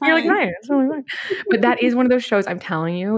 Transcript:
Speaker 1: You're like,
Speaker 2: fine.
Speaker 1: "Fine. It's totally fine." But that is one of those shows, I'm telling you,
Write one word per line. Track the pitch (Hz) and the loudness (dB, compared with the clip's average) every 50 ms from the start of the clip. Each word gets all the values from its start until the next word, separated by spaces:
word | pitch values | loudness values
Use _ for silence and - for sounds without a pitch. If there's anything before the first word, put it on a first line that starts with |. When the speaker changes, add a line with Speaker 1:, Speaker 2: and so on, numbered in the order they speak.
Speaker 1:
You're | 277 311 320 | 0 2 2
like, | 330 320 | 2 2
Speaker 2:
fine. | - 392 | 2 2
Speaker 1:
"Fine. | 415 294 185 175 185 | 2 0 -2 -4 -8
It's | 214 247 | -4 -2
totally | 285 277 262 269 | 0 0 2 0
fine." | 311 302 254 - - - - - 381 381 - 415 | -2 -4 -8 -10 -12 -12 -6 -6 -6 -6 0 0
But | - - | 0 2
that | 220 240 247 - | 4 2 2 2
is | 240 247 240 | 2 2 2
one | 247 254 | 2 4
of | 247 | 4
those | 254 254 | 4 2
shows, | 240 - 226 202 196 | 2 0 0 0 0
I'm | - 180 185 | 0 -6 -8
telling | - - 185 160 165 170 175 | -6 -4 -4 -2 -2 -2 -4
you, | 180 185 202 220 | -2 -2 -2 -2